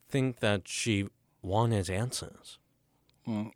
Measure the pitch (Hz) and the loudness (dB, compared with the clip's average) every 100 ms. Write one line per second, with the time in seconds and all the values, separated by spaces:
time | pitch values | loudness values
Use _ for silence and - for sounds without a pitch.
0 | - 139 127 123 110 101 - - 117 101 | -4 0 0 0 0 0 -2 -4 0 0
1 | 98 _ _ _ 90 101 117 107 90 92 | 0 _ _ _ 0 2 4 2 0 -2
2 | 123 - - - - - _ _ _ _ | -2 -4 -8 -14 -20 -20 _ _ _ _
3 | _ _ - 107 107 | _ _ -4 -4 -4